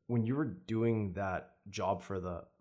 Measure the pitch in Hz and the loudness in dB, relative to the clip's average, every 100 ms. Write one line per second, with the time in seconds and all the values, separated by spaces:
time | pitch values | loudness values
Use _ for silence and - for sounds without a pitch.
0 | - 120 110 139 127 90 - 113 117 110 | -2 0 2 0 -2 -4 -2 2 4 2
1 | 98 92 95 82 - _ 98 107 92 92 | 0 -2 -2 -2 -4 _ -10 -2 0 0
2 | - 95 90 85 - _ | -2 -4 -4 -6 -10 _